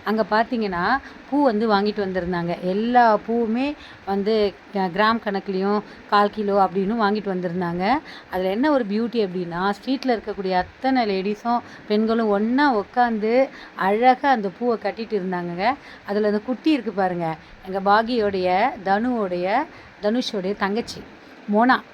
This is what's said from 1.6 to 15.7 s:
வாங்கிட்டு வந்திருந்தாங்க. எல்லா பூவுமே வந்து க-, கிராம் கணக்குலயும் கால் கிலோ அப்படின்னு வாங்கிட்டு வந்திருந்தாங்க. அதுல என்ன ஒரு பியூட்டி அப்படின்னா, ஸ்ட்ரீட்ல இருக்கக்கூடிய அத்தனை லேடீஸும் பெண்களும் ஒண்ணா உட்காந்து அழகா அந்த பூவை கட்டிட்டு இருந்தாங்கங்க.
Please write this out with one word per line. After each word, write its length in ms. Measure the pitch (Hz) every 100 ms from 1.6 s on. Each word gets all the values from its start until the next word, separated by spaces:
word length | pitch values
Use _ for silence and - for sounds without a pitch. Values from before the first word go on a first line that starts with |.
| 226
வாங்கிட்டு 360 | 202 208 214 196
வந்திருந்தாங்க. 560 | 185 175 180 170 175
எல்லா 580 | 180 190 233 247 233 208 220
பூவுமே 480 | 233 226 233 277 294 - - -
வந்து 480 | 196 202 220 202 - -
க-, 160 | 202 190
கிராம் 260 | 175 214 233 220
கணக்குலயும் 560 | 196 196 190 196 208 214 - -
கால் 200 | 208 208
கிலோ 360 | 208 202 202 185
அப்படின்னு 300 | 180 190 233 208
வாங்கிட்டு 280 | 208 196
வந்திருந்தாங்க. 680 | 185 180 175 175 175 190 277 - - -
அதுல 180 | 185 185
என்ன 220 | 202 302
ஒரு 140 | 285 214
பியூட்டி 380 | 208 233 233 202
அப்படின்னா, 420 | 180 170 170 196
ஸ்ட்ரீட்ல 480 | 208 - 269 262 233
இருக்கக்கூடிய 340 | - 196 190
அத்தனை 580 | 185 180 - 262 262 220
லேடீஸும் 500 | 190 190 208 233 240 - - -
பெண்களும் 420 | 208 220 226 220
ஒண்ணா 480 | 202 220 254 294 220
உட்காந்து 720 | 185 - 240 220 214 247 269 - - -
அழகா 540 | 185 208 247 254 285
அந்த 200 | 254 196 170
பூவை 180 | 240 220
கட்டிட்டு 440 | 202 190 220 214
இருந்தாங்கங்க. 520 | 185 180 175 175 208